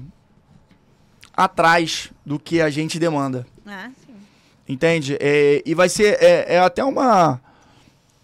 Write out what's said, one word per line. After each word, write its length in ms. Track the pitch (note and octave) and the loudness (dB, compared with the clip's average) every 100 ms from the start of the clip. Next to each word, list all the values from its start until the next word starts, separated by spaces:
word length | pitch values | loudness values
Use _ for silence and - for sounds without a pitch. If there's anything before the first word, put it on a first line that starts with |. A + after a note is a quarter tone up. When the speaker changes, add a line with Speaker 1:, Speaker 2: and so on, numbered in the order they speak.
| C3+ - _ _ _ _ _ _ _ _ _ _ - | -14 -20 _ _ _ _ _ _ _ _ _ _ -10
Speaker 1:
atrás 800 | - F#3 - E3 E3+ D#3+ - - - | -4 -2 0 2 2 -2 -8 -12 -16
do 140 | - D3 | -12 -10
que 200 | - E3 | -4 -2
a 100 | D#3 | -2
gente 280 | C#3+ D#3 E3 | -4 -6 -4
demanda. 480 | E3+ D3 C3+ B2+ B2 _ G3+ | -4 -2 -6 -8 -12 _ -20
Speaker 2:
Ah, 220 | G3 A#3 C4 | -18 -18 -20
sim. 80 | - G#3+ - _ _ _ - | -20 -20 -20 _ _ _ -12
Speaker 1:
Entende? 480 | C3+ E3 E3 C#3 C#3+ | -2 0 0 -4 -4
É, 420 | C#3+ D3 C#3+ C#3+ | 0 2 2 2
e 100 | - | 0
vai 140 | E3 F3+ | 0 0
ser, 280 | - G#3 - | 2 0 4
é, 340 | F3 E3 - | 4 4 2
é 40 | F3 | 2
até 240 | F3+ G3 | 2 0
uma, 560 | C4+ - C4 G3 D#3 B2+ - _ _ _ _ _ _ _ | -4 0 2 4 2 0 -10 _ _ _ _ _ _ _